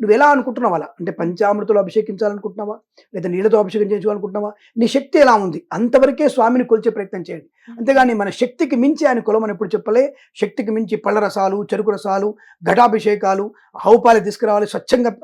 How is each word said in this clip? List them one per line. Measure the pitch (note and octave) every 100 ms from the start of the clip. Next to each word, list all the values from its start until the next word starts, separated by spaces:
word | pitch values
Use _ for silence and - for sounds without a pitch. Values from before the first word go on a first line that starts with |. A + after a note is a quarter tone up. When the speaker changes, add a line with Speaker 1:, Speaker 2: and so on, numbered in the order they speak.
Speaker 1:
నువ్వు | G#3+
ఎలా | A3 D4
అనుకుంటున్నావు | C#4 B3+ A#3+ A#3
అలా, | E3 - -
అంటే | E3+
పంచామృతలు | E3 E3+ F3+ G3+ G#3 G3+ G3+
అభిషేకించాలనుకుంటున్నావా, | F#3 A3 G#3+ F#3+ G#3 G3+ G3+ F#3+ G#3 A3 _ _ _
లేదా | F#3+ F3
నీళ్ళతో | F3+ G#3 G#3+
అభిషేకం | F#3+ A3
చేయించుకోవాలనుకుంటున్నావా, | G3+ G3+ G#3 G#3 G3 G#3 G#3 - _ A3+
నీ | A#3
శక్తి | C4+ - D#4
ఎలా | C4+
ఉంది | G#3+ F#3+ D3+ -
అంతవరకే | E3 A#3 B3+ C4+ - G3
స్వామిని | B3+ A3+ B3+
కొలిచే | A#3+ A3 A3+
ప్రయత్నం | G#3 G3 F#3+
చేయండి. | E3+ E3 - _ -
Speaker 2:
మ్మ్. | A#3
Speaker 1:
అంతేగాని | A#3 C4+ B3+
మన | A3 G3+
శక్తికి | - A#3+ - C#4+ A#3+
మించి | C#4 - C#4+
ఆయన | A#3+
కొలవని | - A3 G#3+
ఎప్పుడు | G3 G3
చెప్పలే. | G#3+ - A#3 C#4 - _ -
శక్తికి | - - A3
మించి | A3 G3+ G#3+
పళ్ళ | G3+ G#3
రసాలు, | G3+ G3+ F#3+ G3+ -
చెరుకు | G#3 G#3+
రసాలు, | G3+ G3+ G3 G#3 G#3 _ _ E3
ఘటాభిషేకాలు, | F#3+ A#3+ A3 G#3+ G#3 G3 G3 G#3 - _ - F#3+
ఆవు | A#3
పాలు | A#3 A3
తీసుకురావాలి, | G3 G3+ G#3+ G#3 G#3
స్వచ్ఛంగా | - - B3 A#3 -